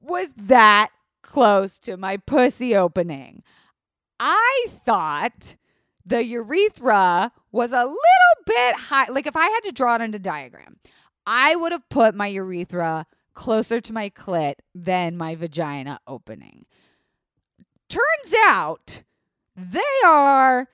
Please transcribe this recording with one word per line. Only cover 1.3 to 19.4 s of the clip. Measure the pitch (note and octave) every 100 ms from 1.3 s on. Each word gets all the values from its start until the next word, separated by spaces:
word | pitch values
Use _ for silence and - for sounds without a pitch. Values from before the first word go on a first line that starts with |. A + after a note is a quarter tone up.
| C#4+ A3 G3+ G3 -
to | - F#3
my | F#3+ G3
pussy | - C#4 B3+ - B3 G3+
opening. | F3+ F#3 F3 C#3 C3 - _ _ _ _ _ _ _ _
I | B3+ F#4+ A#4 C5+ A#4 -
thought | - G3+ D#3 D3 G#3+ _ - - _ _ _ _ F3+
the | A#3
urethra | A#3+ A#3+ A3 D#4+ G#4 - B3 G#3 F#3 F3 A3+ _ _
was | A3 A#3+
a | B3 B3
little | F4 D#5+ F#5 F5+ D5+ F4
bit | A#4+ B4 -
high. | - C#4 A3
Like, | C4 C4+
if | D#4+
I | E4+
had | A4
to | G#4
draw | C4 B3 A#3
it |
on | A3+
a | G#3+
diagram, | F#3 D3+ C3 - - _ _ _ _ _ -
I | A#3 C#4 E4+
would | E4
have | E4+ _
put | C#4 A3+
my | G3+ G3+
urethra | G3 F#3+ F3 F3+ F3+ E3 D#3+ D3+ _ _
closer | - - A3 - A#3
to | -
my | A3 G3+
clit | _ - F3 D3 C#3 _ F3+
than | F3 F3+ F3 F3
my | D#3+ D#3+
vagina | E3 D#3 D#3 C#3+ C3+ C3+ -
opening. | C3 - G2 A1+ _ _ _ _ _ _ _ _ _ _ _ _ _ _
Turns | - C5 D#5 C5 A4 G#4+
out | G3+ D#3 E3 - - _ _ _ _